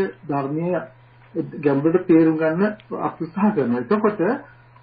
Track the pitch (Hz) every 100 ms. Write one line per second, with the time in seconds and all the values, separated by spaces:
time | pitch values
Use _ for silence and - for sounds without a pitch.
0 | 196 - 151 143 135 151 175 175 - -
1 | - - - - 143 - 143 139 156 180
2 | - 160 160 156 160 165 214 214 - 185
3 | 156 - 160 196 208 151 120 120 120 214
4 | 214 - 175 285 - - _ -